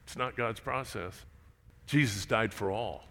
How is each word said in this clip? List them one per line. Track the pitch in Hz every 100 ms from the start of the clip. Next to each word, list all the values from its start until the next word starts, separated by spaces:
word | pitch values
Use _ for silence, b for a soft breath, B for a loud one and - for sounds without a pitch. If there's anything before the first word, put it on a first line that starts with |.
It's | - -
not | 127 120
God's | 120 113
process. | - 127 127 - 90 - - - - - - - -
Jesus | 147 135 101 -
died | 113 113
for | - 98
all. | 101 113 71 -